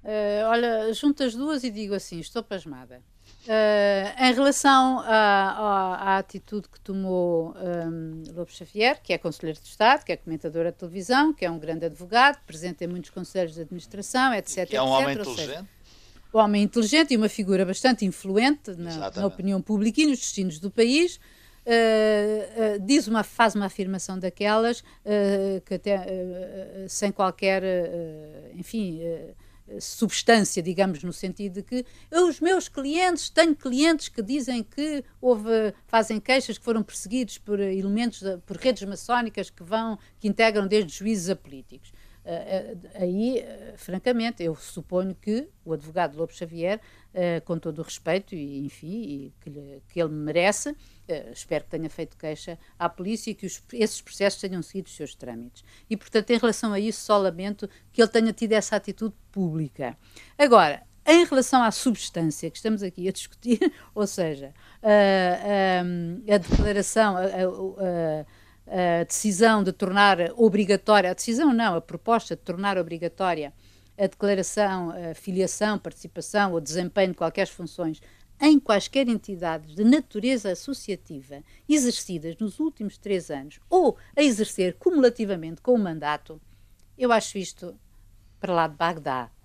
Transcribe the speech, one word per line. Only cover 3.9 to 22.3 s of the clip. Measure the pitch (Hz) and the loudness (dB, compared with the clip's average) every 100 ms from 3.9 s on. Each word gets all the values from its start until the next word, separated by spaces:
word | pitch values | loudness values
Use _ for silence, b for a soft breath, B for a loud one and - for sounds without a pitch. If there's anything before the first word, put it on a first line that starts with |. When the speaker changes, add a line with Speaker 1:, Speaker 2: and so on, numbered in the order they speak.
| 196 196 247 | 2 -2 2
Speaker 1:
em | 254 | 2
relação | 240 277 269 277 269 262 254 | 6 4 4 6 8 6 0
à, | - | 2
à, | 220 214 202 190 - 214 196 185 180 | 4 6 4 2 0 0 2 0 -2
à | 196 196 | 0 0
atitude | 190 196 - 208 - | 0 -12 -10 -10 -10
que | - | -20
tomou, | - 196 190 185 175 165 165 - | -8 -6 -2 0 2 0 -2 -6
ehm, | 175 175 165 165 160 160 160 160 | -6 -4 -6 -8 -10 -12 -14 -12
Lopes | 170 - | -12 -14
Xavier, | 170 202 233 302 | -14 0 0 0
que | - | -4
é | 170 | -4
conselheiro | 175 147 160 156 | -4 -6 -10 -10
de | - | -14
Estado, | - 220 294 | 4 6 6
que | - | 2
é | 170 | -8
comentador | - 160 165 160 165 | -6 -8 -6 -4 -4
da | |
televisão, | 170 175 180 180 254 302 | -6 -12 -10 0 2 4
que | 302 180 | 0 -4
é | |
um | 165 | -6
grande | 151 160 165 | -8 -6 -6
advogado, | 151 180 220 269 277 - | -8 -2 4 4 2 -12
presente | 156 180 170 | -12 -10 -8
em | 175 | -8
muitos | 180 - | -8 -10
conselhos | - 175 185 170 156 | -14 -8 -6 -6 -6
de | |
administração, | 160 180 - 202 196 254 262 | -12 -12 -14 -14 -4 2 2
et | 220 - | 0 -4
cetera, | - 180 | -6 -4
Speaker 2:
Que | 131 | 0
é | |
um | 131 135 | 2 2
Speaker 1:
et | 139 | 2
cetera, | |
Speaker 2:
homem | 139 | -2
Speaker 1:
ou | 190 | -4
seja, | 117 | -6
Speaker 2:
inteligente. | 135 151 196 _ b b b b - | -8 -10 -14 _ b b b b -2
Speaker 1:
um | 220 | 2
homem | 208 208 | 4 4
inteligente | 208 240 214 302 320 | 2 2 2 4 4
e | 240 | 2
uma | 214 | 0
figura | - 190 190 185 | -2 0 0 0
bastante | 196 254 240 196 | 2 2 2 -2
influente | - 190 196 254 294 - | -4 -2 2 2 0 -6
na, | 175 | -12
na | 170 | -10
Speaker 2:
Exatamente. | 160 - 196 196 | -8 -8 -2 -4
Speaker 1:
opinião | 190 190 196 | -2 -2 -2
pública | - 214 220 214 | -2 0 0 2
e | 311 | 2
nos | 254 | 2
destinos | - - 185 156 | -4 -4 -4 -4
do | 196 | -6
país. | 226 233 277 349 - b b b b - | 2 4 4 2 -2 b b b b 0
Eh, | 233 226 220 214 214 208 | 4 4 4 4 2 2